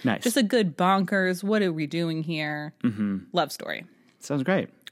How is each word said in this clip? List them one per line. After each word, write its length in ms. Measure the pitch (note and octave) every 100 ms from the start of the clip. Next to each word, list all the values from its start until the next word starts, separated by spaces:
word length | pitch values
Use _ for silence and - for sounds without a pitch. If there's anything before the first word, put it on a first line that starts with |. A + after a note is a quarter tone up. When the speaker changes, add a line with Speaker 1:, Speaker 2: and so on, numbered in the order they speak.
Speaker 1:
Nice. 180 | A#2+ G#2
Speaker 2:
Just 160 | B3 C4+
a 60 |
good 340 | G#3 B3 F#3 D3
bonkers, 680 | F3+ G3 F#3 G3 F#3 F#3
what 200 | G3+ G#3+
are 100 | F#3+
we 140 | D#3+ D3
doing 340 | E3 E3+ D#3+
here? 540 | D#3 D#3 D3+ D3 D3+ -
Speaker 1:
Mm-hmm. 340 | B2+ G#2 G#2 F#2+ -
Speaker 2:
Love 180 | F3 D3+
story. 340 | - - D2+ - _ _ _
Speaker 1:
Sounds 240 | - C#3
great. 260 | C3 F#3+ - _ -